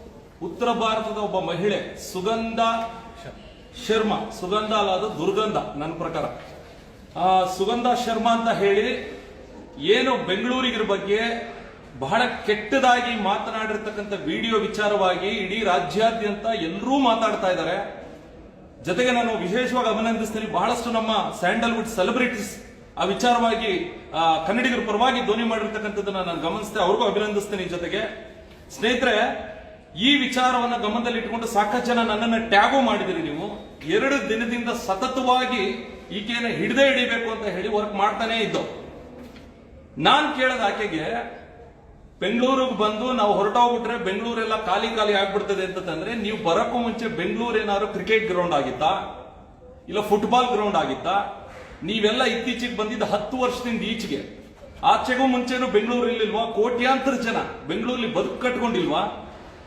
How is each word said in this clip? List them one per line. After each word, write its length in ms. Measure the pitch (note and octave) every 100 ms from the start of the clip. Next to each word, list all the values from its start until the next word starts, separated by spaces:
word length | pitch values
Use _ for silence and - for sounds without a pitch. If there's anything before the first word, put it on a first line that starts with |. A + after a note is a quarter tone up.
| - - - -
ಉತ್ತರ 300 | E3+ F3+ A#3+
ಭಾರತದ 460 | G3 A3+ A3 G#3+ G#3
ಒಬ್ಬ 340 | G3+ F#3 E3
ಮಹಿಳೆ 600 | E3+ G#3 F#3 - - -
ಸುಗಂಧ 480 | F#3 F#3 A3+ A3+ A3+ A3+ A3+ A3+ - - - C3+ - - - - - -
ಶರ್ಮಾ, 280 | A3 G#3+ D#3 - -
ಸುಗಂಧ 320 | F#3 G#3 G#3+
ಅಲ್ಲ, 180 | A3 G3
ಅದು 280 | F#3 G#3 C#3+
ದುರ್ಗಂಧ 380 | F3+ G3 G#3+ D#3 B2 C#3
ನನ್ನ 140 | D#3
ಪ್ರಕಾರ. 320 | E3 E3 D#3+ B2 - - - - - - - - D3+
ಆ, 260 | F3+ F#3
ಸುಗಂಧ 420 | F3+ - G3 A#3+ B3
ಶರ್ಮಾ 440 | - A3 A3+ A#3
ಅಂತ 180 | A3+ A3+
ಹೇಳಿ 720 | F3+ G3+ G3+ A#3+ - - - - - - - - -
ಏನು 480 | D3+ A#3 B3+ A#3+ F3
ಬೆಂಗಳೂರಿಗರ 560 | G3+ A#3 C4 B3+ G#3+
ಬಗ್ಗೆ 680 | G3+ G3 G3 G#3 A#3 A#3 - - - - - C3
ಬಹಳ 240 | C3+ E3+ - - -
ಕೆಟ್ಟದಾಗಿ 760 | G#3 - C4+ B3+ B3 A#3+ A3+
ಮಾತನಾಡಿರ್ತಕ್ಕಂಥ 920 | F#3+ G#3+ A3+ A3+ A3 G#3+ G#3+ G#3 G3+ G3
ವಿಡಿಯೋ 340 | D3 G3+ A3+ G#3+
ವಿಚಾರವಾಗಿ 680 | - - G#3 G#3 F#3 E3+ G3
ಇಡೀ 360 | A3 F#3 G#3+
ರಾಜ್ಯಾದ್ಯಂತ 840 | G3+ F3+ - G3 A3+ A3+ G#3 G3+ A3
ಎಲ್ಲರೂ 520 | G#3+ E3 F#3+ A3+ C#4
ಮಾತಾಡ್ತಾ 520 | B3+ A3 A3+ G3 F#3+
ಇದ್ದಾರೆ. 500 | E3+ D#3+ F#3+ A3+ - - - - - - - - -
ಜೊತೆಗೆ 260 | - F3+ B3
ನಾನು 240 | A#3+ A#3
ವಿಶೇಷವಾಗಿ 540 | G#3+ F3 A3 A#3 B3 A3+
ಅಭಿನಂದಿಸ್ತೀನಿ, 640 | G#3+ A3+ G#3+ A3 G#3+ G#3
ಬಹಳಷ್ಟು 380 | E3+ G#3 A#3+ A#3
ನಮ್ಮ 420 | A3+ A3 G#3 F3+ -
ಸ್ಯಾಂಡಲ್‌ವುಡ್ 500 | F3 A3 A#3 A3+ -
ಸೆಲೆಬ್ರಿಟೀಸ್ 760 | - F#3+ A#3+ B3 A3 - - - - - -
ಆ 60 |
ವಿಚಾರವಾಗಿ, 960 | F3+ G3 B3 A#3+ A#3 G#3+ A3 F3+ - - -
ಆ, 300 | D#3 E3 D#3
ಕನ್ನಡಿಗರ 340 | F3 A3+ C4 B3 -
ಪರವಾಗಿ 340 | G#3+ B3+ A#3+
ಧ್ವನಿ 220 | F#3 A3
ಮಾಡಿರ್ತಕ್ಕಂಥದ್ದನ್ನ 720 | A#3 A3 G#3 G#3 G#3 G3+ G3 F#3+
ನಾನು 240 | F3 D#3+
ಗಮನಿಸಿದೆ, 400 | G3+ G#3 G3+ G#3+
ಅವ್ರಿಗೂ 240 | F3+ G#3
ಅಭಿನಂದಿಸ್ತೀನಿ. 600 | G#3+ G3 G#3 G3+ G3 G3+
ಜೊತೆಗೆ 680 | F3 E3+ E3 G3 A3+ - - - - - -
ಸ್ನೇಹಿತರೆ, 800 | - A3 B3 B3 G#3 - - - - - - - D3+
ಈ 200 | A#3+ C#4+
ವಿಚಾರವನ್ನ 600 | B3 B3+ B3+ B3 A#3+ A#3+
ಗಮನದಲ್ಲಿ 420 | G#3 A#3 A#3+ A3+
ಇಟ್ಕೊಂಡು 280 | G#3 A3+ A#3
ಸಾಕಷ್ಟು 400 | G3+ G#3 B3 A#3+
ಜನ 160 | A#3
ನನ್ನನ್ನ 460 | A3+ G#3 A#3 A3+ -
ಟ್ಯಾಗು 320 | G3+ A#3 C4+
ಮಾಡಿದಿರಿ 420 | A#3+ G3+ - E3+
ನೀವು. 560 | D3 D3 G3+ - - - C#3+
ಎರಡು 400 | G3+ C4+ C#4 F#3+
ದಿನದಿಂದ 400 | A3+ A#3 A#3+ A#3
ಸತತವಾಗಿ 1200 | - - F#3+ B3+ C4 B3 B3+ B3+ A#3+ G3 - - - -
ಈಕೆಯನ್ನ 340 | G3+ G#3 A#3+ A#3
ಹಿಡ್ದೇ 420 | D#3 G3+ A#3+ C#4
ಹಿಡಿಬೇಕು 420 | B3 A#3+ A#3 A3+
ಅಂತ 160 | G#3+ G3+
ಹೇಳಿ 220 | F3+ G3+
ವರ್ಕ್ 260 | G#3 G#3
ಮಾಡ್ತಾನೆ 440 | G3 G3+ - A3+ A3+
ಇದ್ದೋ. 200 | G3+ D#3+ - - - - - - - - - - - - - -
ನಾನ್ 380 | E3+ C4+ D4 B3+
ಕೇಳದ 240 | C4 A#3+
ಆಕೆಗೆ, 800 | G3+ G3+ G#3 D#3+ D#3+ A#3+ A#3+ - - - - - - - - -
ಬೆಂಗಳೂರಿಗೆ 560 | F#3 A#3+ B3+ C4 B3+ G3
ಬಂದು 360 | G#3+ G#3+ B3
ನಾವು 200 | B3 G#3
ಹೊರಟೋಗ್ಬಿಟ್ರೆ 680 | G3 G3+ A#3+ A#3+ A#3 A3 A#3
ಬೆಂಗಳೂರೆಲ್ಲ 580 | F#3 G3+ A#3 A3+ A3 A3 F#3+
ಖಾಲಿ 300 | G3 A3+ A3+
ಖಾಲಿ 180 | G#3
ಆಗ್ಬಿಡ್ತದೆ 500 | G3 G3 G3 F#3+ F#3+
ಅಂತಂದ್ರೆ, 500 | F#3 F3 F3+ D#3+ F#3
ನೀವು 300 | A#3 G#3 A3
ಬರಕ್ಕೂ 340 | E3+ F3+ A#3 A#3+
ಮುಂಚೆ 300 | A#3 G#3+ A#3
ಬೆಂಗಳೂರು 500 | - F#3 A3 A#3+ G#3+
ಏನಾದ್ರು 280 | G#3 G3+ G#3
ಕ್ರಿಕೆಟ್ 420 | F#3+ F3+ A3 -
ಗ್ರೌಂಡ್ 260 | F3+ E3+
ಆಗಿತ್ತಾ, 360 | D3+ B2+ B2 D3+ - G2+ - - - - - - - -
ಇಲ್ಲ 120 | F#3+
ಫುಟ್ಬಾಲ್ 460 | G#3 G#3 - B3 B3
ಗ್ರೌಂಡ್ 300 | G3+ G#3 F3
ಆಗಿತ್ತಾ? 600 | C#3+ C3+ E3 G3 G3+ - - - - -
ನೀವೆಲ್ಲ 400 | D#3 A3 G#3 A#3+
ಇತ್ತೀಚೆಗೆ 540 | B3 A3 B3+ A#3 A#3+ F#3+
ಬಂದಿದ್ದ 260 | G#3+ A#3+
ಹತ್ತು 340 | G#3 G#3 - B3+
ವರ್ಷದಿಂದ 460 | B3 - A#3+ A3
ಈಚೆಗೆ, 680 | G3 A3+ F#3+ C#3+ - - - - - -
ಆಚೆಗೂ 420 | - G3+ - B3+ C4
ಮುಂಚೆನೂ 400 | B3 B3 B3+ B3
ಬೆಂಗಳೂರು 420 | G3+ A3+ B3 A#3+
ಇರ್ಲಿಲ್ವಾ? 360 | A3+ G#3+ G#3
ಕೋಟ್ಯಾಂತರ 680 | A#3 - A#3 A#3+ B3+ C4+ C4+
ಜನ 220 | A#3+ A3+ F#3 - - C3+
ಬೆಂಗಳೂರಲ್ಲಿ 460 | F#3+ B3 B3 A3
ಬದುಕು 280 | E3+ - -
ಕಟ್ಕೊಂಡಿಲ್ವಾ? 840 | B3 - A#3 F#3 D3+ D#3 G#3 - - - - -